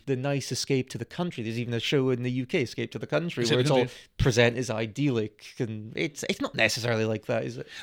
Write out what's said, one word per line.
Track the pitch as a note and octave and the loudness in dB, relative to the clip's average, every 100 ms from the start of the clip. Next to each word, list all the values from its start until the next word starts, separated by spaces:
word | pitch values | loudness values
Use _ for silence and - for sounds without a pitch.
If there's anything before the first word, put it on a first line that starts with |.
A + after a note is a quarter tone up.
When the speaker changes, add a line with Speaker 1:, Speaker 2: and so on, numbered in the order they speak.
| - | -2
Speaker 1:
the | B2+ | -2
nice | C#3 C#3+ - | 0 -2 -2
escape | B2 - C3+ B2+ | -4 0 0 0
to | G#2+ | -8
the | |
country. | A2+ - F3+ D3 | -8 -6 -6 -4
There's | A2 A#2 | -4 -4
even | A#2+ | -2
a | A#2 | -2
show | - D3 C3 | 2 2 2
in | B2 | 2
the | B2 | 0
U | B2+ B2+ | -4 -2
K, | F3+ | -2
Escape | A#2 - A#2 | -2 -4 -6
to | A#2 | -6
the | C3+ | -2
Country, | D3+ E3+ - | -2 -2 0
Speaker 2:
Escape | A#2 C3 | 2 4
Speaker 1:
where | |
Speaker 2:
to | C3+ | 4
Speaker 1:
it's | |
Speaker 2:
the | |
Speaker 1:
all | C3+ | 4
Speaker 2:
Country. | B2 - - - | 2 -4 -10 2
Speaker 1:
presented | C3+ A2+ A#2+ A#2+ | 4 6 6 4
as | B2 | -2
idyllic, | A2 A2+ G2+ C#3+ A#2 G#2+ _ - - | -2 -2 0 2 2 -2 _ -14 -6
and | A#2+ A2 G#2+ - | -6 -6 -8 -4
it's, | - - - | -4 -4 -4
it's | G3 | -4
not | C#4 B2+ | -2 0
necessarily | A2 - A#2 A2+ | 0 2 0 0
like | A2 A2 - | 0 -2 -2
that, | A2+ | -4
is | B2+ A#2+ | -4 -8
it? | - - | -14 -14